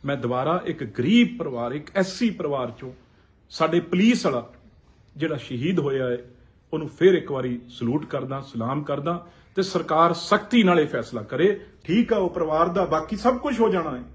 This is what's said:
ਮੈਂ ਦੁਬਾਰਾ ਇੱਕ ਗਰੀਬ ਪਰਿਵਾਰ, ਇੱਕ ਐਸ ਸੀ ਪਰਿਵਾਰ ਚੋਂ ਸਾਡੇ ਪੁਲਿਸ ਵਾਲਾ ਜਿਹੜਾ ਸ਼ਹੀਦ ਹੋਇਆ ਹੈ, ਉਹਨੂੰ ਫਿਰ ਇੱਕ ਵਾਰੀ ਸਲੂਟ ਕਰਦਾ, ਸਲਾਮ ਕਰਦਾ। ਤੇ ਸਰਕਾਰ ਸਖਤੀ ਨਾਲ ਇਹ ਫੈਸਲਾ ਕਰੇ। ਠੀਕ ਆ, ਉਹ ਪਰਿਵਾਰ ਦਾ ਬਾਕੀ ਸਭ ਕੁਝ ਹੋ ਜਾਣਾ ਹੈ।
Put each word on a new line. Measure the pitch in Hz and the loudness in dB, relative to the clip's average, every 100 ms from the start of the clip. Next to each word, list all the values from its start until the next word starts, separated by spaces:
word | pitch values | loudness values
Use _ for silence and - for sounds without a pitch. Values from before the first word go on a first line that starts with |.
ਮੈਂ | 139 139 | -4 -4
ਦੁਬਾਰਾ | 120 123 139 175 | -2 -2 0 -2
ਇੱਕ | 175 160 | -4 -8
ਗਰੀਬ | 117 113 127 233 226 - | -8 -4 4 4 4 0
ਪਰਿਵਾਰ, | 156 120 120 | -8 -4 -6
ਇੱਕ | 143 147 196 | -6 -4 -2
ਐਸ | 190 - | -2 0
ਸੀ | 233 | -2
ਪਰਿਵਾਰ | - 156 139 135 | -2 -4 -4 -4
ਚੋਂ | - 131 - _ _ _ _ _ | -8 -16 -18 _ _ _ _ _
ਸਾਡੇ | - 160 170 | -2 2 2
ਪੁਲਿਸ | 170 180 220 247 170 | 0 2 4 4 2
ਵਾਲਾ | 127 - - - _ _ _ _ - | -2 -6 -20 -20 _ _ _ _ -8
ਜਿਹੜਾ | 156 147 | -6 -4
ਸ਼ਹੀਦ | - 127 147 180 | -6 -4 -2 0
ਹੋਇਆ | 143 135 127 | 0 -2 -2
ਹੈ, | 120 - - _ _ _ | -4 -8 -20 _ _ _
ਉਹਨੂੰ | 156 151 | -8 -8
ਫਿਰ | - 180 | 4 6
ਇੱਕ | 180 - | 6 0
ਵਾਰੀ | 135 127 120 - | -6 -4 -6 -10
ਸਲੂਟ | - 120 147 - | -6 -2 -2 -2
ਕਰਦਾ, | 139 131 135 | -8 -6 -8
ਸਲਾਮ | 127 117 117 143 | -8 -6 -4 -4
ਕਰਦਾ। | 147 143 147 170 - - _ | -4 -4 -4 -6 -8 -20 _
ਤੇ | - | -4
ਸਰਕਾਰ | 190 175 156 156 170 | -2 -2 0 4 4
ਸਖਤੀ | 165 - 202 202 240 | 2 2 0 4 4
ਨਾਲ | 190 175 | 6 4
ਇਹ | 147 | 2
ਫੈਸਲਾ | 127 113 117 | -2 -6 -10
ਕਰੇ। | 101 135 190 196 - - | -8 2 2 2 -8 -16
ਠੀਕ | - 196 226 | 0 2 2
ਆ, | 220 | 2
ਉਹ | 180 | 0
ਪਰਿਵਾਰ | 180 160 156 175 | -2 -2 2 2
ਦਾ | 180 | 2
ਬਾਕੀ | 170 156 160 208 | 0 -2 -2 0
ਸਭ | 247 247 | 0 0
ਕੁਝ | 294 226 | -2 2
ਹੋ | 220 | 2
ਜਾਣਾ | 185 160 123 | 2 -2 -8
ਹੈ। | 120 | -12